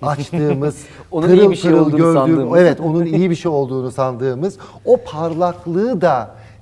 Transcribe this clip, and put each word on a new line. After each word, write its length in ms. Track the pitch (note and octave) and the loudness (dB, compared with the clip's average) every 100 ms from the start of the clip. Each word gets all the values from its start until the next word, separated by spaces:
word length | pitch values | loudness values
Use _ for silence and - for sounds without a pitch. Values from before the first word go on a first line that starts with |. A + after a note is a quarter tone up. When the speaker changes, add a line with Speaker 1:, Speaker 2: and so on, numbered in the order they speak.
Speaker 1:
<laughs> 40 | C#3 | -6
Speaker 2:
açtığımız, 800 | C#3+ C#3+ E3+ D3+ C3+ D3 - - - - | -6 -6 -4 -2 -2 -4 -6 -14 -20 -10
Speaker 1:
Onun 160 | E3+ F3 | -2 4
Speaker 2:
pırıl 100 | F#3 | 6
Speaker 1:
iyi 120 | G3 | 4
bir 60 | F3 | 2
şey 160 | E3+ | 2
Speaker 2:
pırıl 100 | E3 D3+ | 2 4
Speaker 1:
olduğunu 120 | D3+ | 2
Speaker 2:
gördüğüm-, 160 | E3 | 2
Speaker 1:
sandığımız. 460 | D#3+ C3+ E3 B2 E3+ | 2 2 0 2 4
Speaker 2:
evet, 200 | F3 C#3 | 4 2
onun 260 | E3 E3 E3+ | -2 -2 -2
iyi 240 | D#3+ F#3 | 0 0
bir 60 | E3 | -2
şey 160 | E3+ | -2
olduğunu 400 | D3 C3 C3 B2+ | -2 -2 -4 -6
sandığımız 680 | B2 C3 A#2+ C3 B2+ F#3+ F#3+ - - - | -4 -4 -4 -6 -4 -6 -8 -20 -8 0
o 120 | B3 | 0
parlaklığı 1040 | - D3+ E3 D#3+ F3 F3 E3+ E3+ A3+ G#3 | 0 -8 -6 -2 -4 -4 -6 -4 -2 0
da 340 | E3+ C3 G#2+ - - - | 0 0 -4 -14 -20 -18